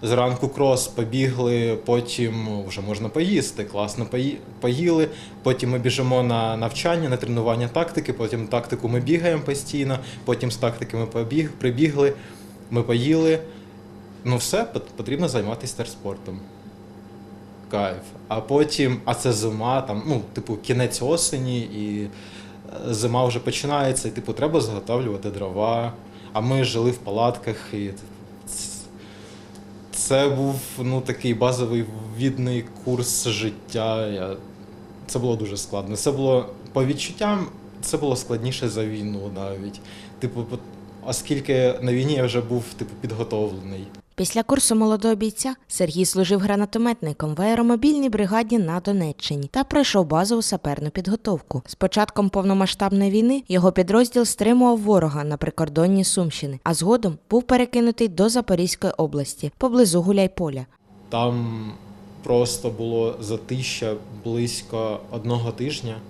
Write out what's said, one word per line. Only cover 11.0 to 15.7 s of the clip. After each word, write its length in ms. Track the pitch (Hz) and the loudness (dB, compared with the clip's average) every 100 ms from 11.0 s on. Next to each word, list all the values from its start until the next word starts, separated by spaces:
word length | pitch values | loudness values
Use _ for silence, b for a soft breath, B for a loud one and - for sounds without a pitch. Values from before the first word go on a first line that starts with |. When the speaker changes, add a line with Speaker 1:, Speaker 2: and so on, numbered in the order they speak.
| 113 | -2
Speaker 1:
побіг-, 440 | 117 113 147 151 | -2 0 0 -2
прибігли, 640 | - 127 120 160 139 139 139 B B B B - | 0 -2 2 2 4 2 2 B B B B -2
ми 120 | 120 | -2
поїли. 560 | 113 120 131 160 160 160 160 B B - - - - - | 2 2 4 4 4 2 -2 B B -20 -20 -20 -20 -8
Ну 140 | 123 123 | -2 0
все, 260 | - 190 | 0 0
пот-, 280 | 226 - - - | 0 -4 -8 -10
потрібно 320 | 104 143 170 | -6 -2 0
займатися 500 | 120 101 117 120 | 0 -2 -4 -8